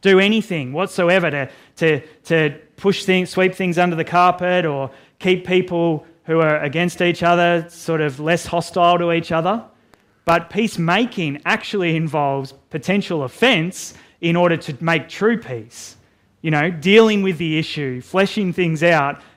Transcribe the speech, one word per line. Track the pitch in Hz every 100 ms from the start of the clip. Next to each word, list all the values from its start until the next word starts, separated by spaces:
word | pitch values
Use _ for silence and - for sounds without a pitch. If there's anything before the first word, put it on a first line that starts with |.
do | 196 190
anything | 196 220 208 170 127
whatsoever | 143 190 - 175 185 170
to, | 143 131 - _ -
to, | 165 147 - - -
to | 165 151 143 - -
push | 196 185 -
things, | 185 185
sweep | - 185 -
things | 185 170
under | 180 165
the |
carpet | 160 175 180 180 180 180 170
or | 143 135 - _ _
keep | 190 185 180
people | 185 180 175 170 156 - _ -
who | 160
are | 160 151
against | 147 151 175 -
each | 175 165
other | 170 175 175 170 165
sort | - - 160
of | 151 131
less | 151 170 -
hostile | 175 - - 175 175
to | 170
each | 170 165
other. | 165 170 226 - _ _ _ _ _ -
But | 170 170
peacemaking | 202 226 - 165 185 240 - 160 143 -
actually | 214 - 208 175 160
involves | 160 151 143 139 135 - _
potential | 160 160 202 - 170
offense | 131 - 233 214 165 - - - - _
in | 170 170
order | 175 165
to | - 135
make | 165 165 -
true | - 208 233
peace. | 131 123 110 - - - _ _ _ _ 160
You |
know, | 151 160
dealing | 170 156 214 220 208
with | 190 160
the | 170 156
issue, | 156 - 139 127
fleshing | - 185 196 - 190
things | 170 175 160
out, | 170 160 143 143 -